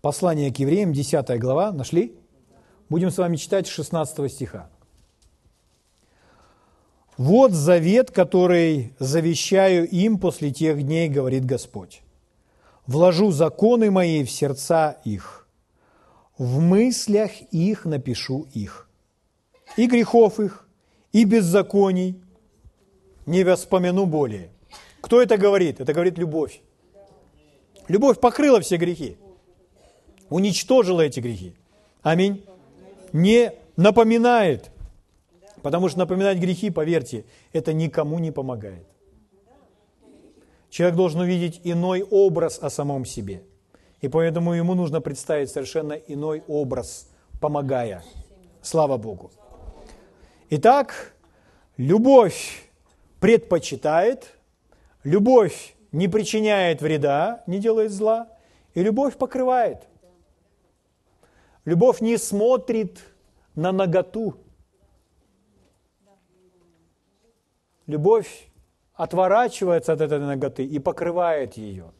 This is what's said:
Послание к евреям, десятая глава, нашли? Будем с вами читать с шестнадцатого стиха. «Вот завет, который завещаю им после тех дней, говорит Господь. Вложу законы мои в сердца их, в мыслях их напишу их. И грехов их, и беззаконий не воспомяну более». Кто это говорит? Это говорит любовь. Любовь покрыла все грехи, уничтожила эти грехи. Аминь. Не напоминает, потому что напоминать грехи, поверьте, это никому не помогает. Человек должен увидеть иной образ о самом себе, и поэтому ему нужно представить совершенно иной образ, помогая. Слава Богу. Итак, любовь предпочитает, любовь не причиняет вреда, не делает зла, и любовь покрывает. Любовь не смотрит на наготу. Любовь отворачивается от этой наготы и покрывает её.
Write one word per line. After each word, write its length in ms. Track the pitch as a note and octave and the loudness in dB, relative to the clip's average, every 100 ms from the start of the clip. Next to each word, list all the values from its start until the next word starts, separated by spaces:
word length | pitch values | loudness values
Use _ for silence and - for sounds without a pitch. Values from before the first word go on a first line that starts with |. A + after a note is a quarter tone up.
Послание 520 | D3 C#3+ F3+ D#3 C#3+ | -4 -2 -2 0 -2
к 80 | B2+ | -2
евреям, 320 | C#3 F3 G3+ | 0 0 0
десятая 460 | C#3 C#3 D#3+ C3 B2 | -2 -2 -2 -2 -4
глава, 340 | A#2+ C3+ G3+ | -2 0 -2
нашли? 440 | E3+ B2+ E3 A3+ - _ _ _ _ _ _ _ | -4 -4 -2 -2 -6 _ _ _ _ _ _ _
Будем 220 | D#3 F3+ | -2 -2
с 80 | - | -2
вами 160 | F3 | -2
читать 320 | E3 - G3 F3+ | -2 -2 -2 -2
с 40 | |
шестнадцатого 580 | - D3 E3+ D3+ - C#3+ | -8 -6 -4 -4 -4 -8
стиха. 420 | - B2+ G2+ E2 _ _ _ _ _ _ _ _ _ _ _ _ _ _ _ _ _ _ _ _ _ _ _ _ - | -6 -12 -12 -20 _ _ _ _ _ _ _ _ _ _ _ _ _ _ _ _ _ _ _ _ _ _ _ _ -4
«Вот 340 | B2+ G#3 C4 | 4 6 6
завет, 600 | F3 C#3+ F3+ E3 A3 B3+ | 4 4 4 4 2 2
который 840 | - F3 F#3+ F3+ F3 E3 D#3 A#2 - | 0 2 4 4 4 2 0 -4 -8
завещаю 880 | C3 D3+ E3 E3 - F#3+ F#3+ F3+ E3+ | -4 -2 0 -2 0 2 4 2 0
им 320 | F3 G#3 G#3 | 0 0 2
после 320 | F#3 - D3 | -2 -2 -6
тех 280 | C3+ D#3+ D3 | -2 -2 0
дней, 280 | C#3 D#3+ E3 | -2 -2 -2
говорит 360 | C#3+ C3 C3 B2+ | -2 -2 -2 -2
Господь. 560 | B2+ - G#2+ F2+ - _ _ _ _ _ _ _ _ - | -4 -6 -16 -18 -20 _ _ _ _ _ _ _ _ -6
Вложу 460 | C3+ F3 E3 G#3 | 4 4 6 2
законы 580 | D3 D#3 - G#3+ A#3+ A3 | 2 0 2 2 4 4
мои 320 | F#3+ F3 D#3+ | 2 2 0
в 80 | B2+ | -2
сердца 720 | - C#3+ C3 - E3 D#3 - | -4 -4 -4 0 2 2 -2
их, 440 | - G2+ - - _ _ _ _ _ _ _ _ _ _ | -8 -8 -10 -20 _ _ _ _ _ _ _ _ _ _
в 220 | B2+ C3 | -4 0
мыслях 720 | E3 F#3+ B3 A#3 - G#3 G#3+ - - | 2 4 2 0 -2 0 -2 -6 -10
их 360 | E3+ F3 G#3+ E3 | -2 -2 -2 -4
напишу 600 | D3 B2+ A#2 - C3+ D#3 | -6 -6 -8 -6 -8 -8
их. 340 | A#2 G2 - - _ _ _ _ _ _ _ _ - | -10 -10 -12 -20 _ _ _ _ _ _ _ _ -2
И 120 | A#3+ | 0
грехов 500 | A#3+ A3 A#3 A3 - | 2 2 4 4 2
их, 300 | G#3 - _ _ _ _ _ | -6 -6 _ _ _ _ _
и 140 | G#3 | 2
беззаконий 1000 | A3 A3+ F3+ F#3+ G3 G3+ G3 F#3 F#3 F#3 - _ _ _ - _ _ _ _ _ - | 4 4 4 2 2 2 2 2 -4 -6 -16 _ _ _ -20 _ _ _ _ _ -2
не 160 | F3 | 0
воспомяну 640 | F3+ F3+ - F#3+ F3+ F3+ F#3+ | 2 2 2 0 2 0 0
более». 460 | D#3 C3+ G#2 F2 _ _ - - _ | 0 -2 -4 -14 _ _ -20 -20 _
Кто 180 | - A#3 | 2 4
это 160 | A#3+ A3 | 6 4
говорит? 440 | G3+ G3 F3 B2 | 4 4 0 -4
Это 120 | B2+ | -4
говорит 240 | D3+ F3 E3+ | 0 0 -2
любовь. 460 | E3 D#3 C#3+ - _ _ _ _ - _ _ _ _ _ _ _ - | -6 -4 -6 -8 _ _ _ _ -20 _ _ _ _ _ _ _ -2
Любовь 320 | F#3 C#4 A3+ | 2 2 4
покрыла 400 | A#3+ - D4 A#3+ | 2 4 4 4
все 160 | E3 F3 | 4 -2
грехи, 420 | F3 E3 C3 F2+ G2 F#2 _ _ _ _ _ _ _ _ _ | -2 -4 -10 -12 -20 -20 _ _ _ _ _ _ _ _ _
уничтожила 680 | D#3 G3+ F3 - C4 F#3+ F3 | -2 -2 -2 2 4 4 2
эти 180 | D#3 C3 | 0 0
грехи. 380 | A#2+ G#2+ F2+ E2+ _ _ _ _ | -8 -10 -12 -20 _ _ _ _
Аминь. 440 | D#3 E3 G3 G3 - - _ _ - - - | -2 0 0 -2 -12 -20 _ _ -20 -20 -8
Не 400 | D3 F3+ A3+ A#3 - - - | 0 4 6 4 -2 -16 2
напоминает, 960 | F3+ G#3+ A3 A#3 A#3+ A#3+ G3 B2 - - - - _ _ _ _ - - | 4 6 4 4 4 2 2 -2 -6 -20 -20 -20 _ _ _ _ -20 -12
потому 280 | C#3+ E3 F#3 | -6 -2 -2
что 100 | D3 | -2
напоминать 400 | F3 F3+ G3 F#3+ | -4 0 0 0
грехи, 320 | F3+ F3+ G#3+ | -2 -2 -4
поверьте, 540 | E3+ D#3 E3+ C3 A#2 - _ _ | -4 -2 -2 -4 -12 -14 _ _
это 200 | E3 D#3+ | -6 -4
никому 480 | D#3+ D#3+ D#3+ D3 E3 | -2 -2 -4 -4 -4
не 100 | D#3+ | -6
помогает. 560 | C#3+ C3 A#2+ G#2+ F2+ D#2 _ _ _ _ _ _ C4+ _ _ _ _ _ - _ _ _ _ _ | -8 -10 -10 -12 -18 -20 _ _ _ _ _ _ _ _ _ _ _ _ -20 _ _ _ _ _
Человек 260 | - F3 E3+ | -2 -2 2
должен 240 | F#3 D#3 | 0 0
увидеть 400 | F3 F3+ F3 E3 | -2 -2 -4 -6
иной 380 | F3 E3+ F3+ F#3 | -6 -4 -2 -4
образ 580 | G3 G3+ G3 E3 D#3+ - | 0 2 2 2 -4 -4
о 80 | D3+ | -10
самом 340 | - C#3+ C#3 | -6 -6 -6
себе, 380 | A#2+ - G2+ F#2 - _ _ _ _ _ | -8 -12 -12 -14 -18 _ _ _ _ _
и 80 | C#3 | -4
поэтому 460 | D#3+ E3 E3 E3+ | 0 0 0 -2
ему 200 | E3+ E3+ | -2 -2
нужно 260 | F#3 F3 D#3 | -2 -2 -4
представить 500 | D3+ C#3 - D3+ C#3 | -6 -12 -6 -4 -4
совершенно 440 | - C3 D#3+ D3+ | -8 -8 -8 -8
иной 500 | D3+ D#3 C#3+ D3+ D#3 D#3 | -10 -12 -10 -6 -8 -6
образ, 640 | D3+ C#3 B2+ - - - _ _ - | -6 -4 -6 -8 -14 -20 _ _ -8
помогая. 640 | D3+ D3 C#3 C3 A#2 F#2 - - - _ _ _ | -6 -4 -4 -4 -4 -10 -16 -20 -20 _ _ _
Слава 360 | - D#3+ D3+ C3 | -6 -2 0 -2
Богу. 340 | A2 F#2 - _ - - - - - - _ _ _ _ _ | -6 -14 -18 _ -20 -20 -20 -20 -20 -20 _ _ _ _ _
Итак, 640 | D3+ G#3+ C4+ C4+ - - _ _ _ _ _ _ - | 2 4 4 2 -8 -18 _ _ _ _ _ _ -8
любовь 960 | B2+ G3 B3 C4+ G3+ - - - - _ _ _ _ _ | 0 2 6 6 6 0 -12 -16 -20 _ _ _ _ _
предпочитает, 1200 | G#3 A3+ A3+ F3 - C3 D3+ D#3 G3+ C4 - _ _ _ _ _ _ _ | 4 4 4 -2 -2 -6 0 2 0 -2 -10 _ _ _ _ _ _ _
любовь 720 | C#3 F3+ G#3+ B3+ F#3+ - - _ _ | -2 0 4 4 4 -4 -18 _ _
не 180 | C#3+ F#3+ | -4 -2
причиняет 720 | G#3 G3+ A3 G#3+ G3+ F3+ D#3 | -2 -2 -2 0 0 0 -2
вреда, 640 | D3+ D3+ C#3+ C#3 F3+ A#3 - | -2 -2 0 0 -2 -6 -8
не 100 | F#3 | -4
делает 320 | A3 A3 A3 | -2 0 -2
зла, 380 | G3 G#3+ A3+ A3+ _ _ _ _ | -2 -2 -2 -4 _ _ _ _
и 100 | - | -4
любовь 340 | F#3+ A3 C#4 - | -2 0 -2 -2
покрывает. 720 | B3+ C4+ B3+ B3+ A3 A#2 _ _ _ _ _ _ _ _ _ _ _ _ _ _ _ _ _ _ | -6 -4 -2 0 -2 -4 _ _ _ _ _ _ _ _ _ _ _ _ _ _ _ _ _ _
Любовь 360 | - E3+ A#3+ A#3+ | -4 2 4 2
не 160 | A3 A#3 | 0 -2
смотрит 840 | - G3+ A3 B3+ B3+ A3+ G3+ - - _ _ _ _ - | -2 -2 0 0 -2 -4 -4 -10 -20 _ _ _ _ -6
на 160 | E3+ | -4
наготу. 640 | F#3+ F#3+ F3+ F3+ A3 A3 - _ _ _ _ _ _ _ _ _ _ G#3+ G3+ _ _ _ _ G3 G3 F3+ F3+ F#3 F3+ F3 E3 E3 _ _ _ _ _ _ _ _ _ - | -2 0 0 -2 -6 -8 -10 _ _ _ _ _ _ _ _ _ _ _ _ _ _ _ _ _ _ _ _ _ _ _ _ _ _ _ _ _ _ _ _ _ _ -8
Любовь 640 | D3+ E3 A3+ - - - _ _ _ _ | -2 2 2 0 -16 -20 _ _ _ _
отворачивается 1000 | _ E3 F3 F#3 G3+ B3 - F#3 E3+ D#3 | _ -6 0 2 2 0 -2 -2 -2 0
от 80 | D#3 | -2
этой 200 | D3+ D3 | -2 -2
наготы 440 | C#3+ C3+ C#3 C3+ | -4 -4 -6 -6
и 140 | C3+ D3 | -6 -4
покрывает 800 | C#3+ - E3+ E3+ F3 D#3 B2+ - | -6 -4 -6 -2 -2 -2 -6 -10
её. 340 | G#2+ F#2+ E2 _ | -16 -16 -18 _